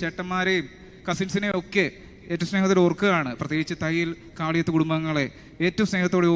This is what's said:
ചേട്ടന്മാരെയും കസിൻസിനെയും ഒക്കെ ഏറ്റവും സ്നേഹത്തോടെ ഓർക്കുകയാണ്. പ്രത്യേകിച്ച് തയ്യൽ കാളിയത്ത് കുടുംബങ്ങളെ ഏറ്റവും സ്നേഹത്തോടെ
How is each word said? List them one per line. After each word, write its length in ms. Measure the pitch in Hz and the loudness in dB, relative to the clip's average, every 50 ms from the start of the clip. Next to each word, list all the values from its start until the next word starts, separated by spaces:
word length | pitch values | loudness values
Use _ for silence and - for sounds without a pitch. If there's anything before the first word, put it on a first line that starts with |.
ചേട്ടന്മാരെയും 680 | 180 165 160 - 180 180 185 185 185 185 190 180 147 135 - - - - - - - | -8 -8 -6 -6 -8 -4 -2 -2 0 0 0 0 -2 -4 -10 -20 -20 -20 -20 -12 -6
കസിൻസിനെയും 500 | - 175 - 190 190 - 202 208 208 196 185 | -4 -2 -2 -2 -2 -2 -2 -2 0 -2 -4
ഒക്കെ 260 | 175 - - 202 180 135 - - - - - - - - 170 | -4 -2 0 0 0 0 -2 -8 -18 -20 -20 -18 -12 -8 -6
ഏറ്റവും 160 | 170 170 165 | -4 -4 -2
സ്നേഹത്തോടെ 320 | 196 190 196 190 196 185 180 | 0 2 4 4 6 6 6
ഓർക്കുകയാണ്. 440 | 175 165 - 202 202 185 165 151 127 120 - | 4 4 2 2 2 2 2 0 -2 -4 -6
പ്രത്യേകിച്ച് 340 | 143 131 151 156 156 - 175 - 170 | -6 -4 -2 -4 -2 -4 -6 -6 -4
തയ്യൽ 260 | 156 160 170 170 165 165 160 - - - - | -2 -2 -2 -2 -4 -4 -10 -14 -18 -10 -6
കാളിയത്ത് 320 | 165 160 165 165 165 - 165 | -4 -2 0 0 0 2 2
കുടുംബങ്ങളെ 520 | 160 160 160 160 160 160 160 156 151 139 123 - - - - - - 165 | 2 2 2 0 -2 -2 0 0 0 -2 -2 -4 -12 -20 -16 -8 -4 -2
ഏറ്റവും 220 | 180 180 - 220 - | -2 0 0 0 0
സ്നേഹത്തോടെ 380 | - 185 180 180 180 185 175 170 170 | 2 0 0 2 2 4 4 4 4